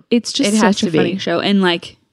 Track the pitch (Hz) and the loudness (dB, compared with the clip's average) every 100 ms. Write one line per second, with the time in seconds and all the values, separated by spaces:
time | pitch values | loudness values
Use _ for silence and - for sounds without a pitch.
0 | - 240 - - 208 214 190 202 196 160 | -2 -2 -2 -2 0 2 2 2 0 0
1 | - 190 - 170 190 202 185 170 - - | 0 -2 -4 -2 0 2 2 0 -6 -20
2 | _ | _